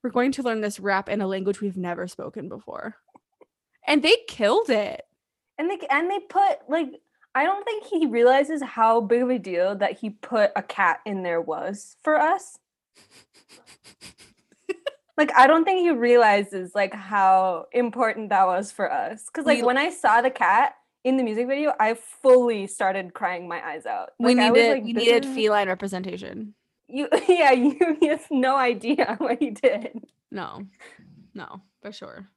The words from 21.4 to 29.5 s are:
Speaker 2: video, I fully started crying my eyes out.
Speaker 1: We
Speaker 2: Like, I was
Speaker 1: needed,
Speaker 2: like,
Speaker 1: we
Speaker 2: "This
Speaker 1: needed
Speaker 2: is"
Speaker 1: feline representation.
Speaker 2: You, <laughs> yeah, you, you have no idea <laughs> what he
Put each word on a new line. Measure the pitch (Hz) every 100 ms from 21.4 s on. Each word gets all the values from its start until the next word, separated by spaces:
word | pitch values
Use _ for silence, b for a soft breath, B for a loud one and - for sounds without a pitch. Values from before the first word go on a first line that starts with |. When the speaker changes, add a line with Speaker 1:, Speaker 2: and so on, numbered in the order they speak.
| 247
Speaker 2:
video, | 277 302 -
I | 214
fully | 226 - - 269 254 240 214 196
started | - 196 190 185
crying | - 196 180 175
my | 170 -
eyes | 156
out. | - 113 - _
Speaker 1:
We | 247
Speaker 2:
Like, | 247
I | 233
was | 233
Speaker 1:
needed, | 233
Speaker 2:
like, | 254
Speaker 1:
we | 220
Speaker 2:
"This | 233
Speaker 1:
needed | 233 240 269
Speaker 2:
is" |
Speaker 1:
feline | 262 214 208 196
representation. | 185 196 185 190 180 196 - 208 - _ _ _
Speaker 2:
You, | 254 285
<laughs> | - -
yeah, | 359 285
you, | 262 254 262 349 302
you | 311
have | 311 -
no | 277 262 269
idea | 247 220 220 294 233 214
<laughs> |
what | 294 240
he | 269